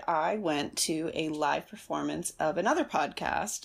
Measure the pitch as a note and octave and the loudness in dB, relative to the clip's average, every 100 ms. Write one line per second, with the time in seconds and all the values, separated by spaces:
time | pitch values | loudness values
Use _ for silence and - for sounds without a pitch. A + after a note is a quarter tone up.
0 | - D#3+ E3 G#3+ F#3 D3 C#3+ - - D#3+ | 2 2 2 2 2 0 0 0 0 0
1 | E3 - D#3 D3+ D3 C#3+ - - - D3+ | -2 -2 -2 0 2 0 -2 -12 -4 -2
2 | D3 D3+ F3 - D#3 D#3 G3 D#4+ D4 - | -2 -2 -4 -2 0 2 2 2 2 0
3 | C#3+ - D3+ - G#3 - | 0 -2 -2 0 -2 -6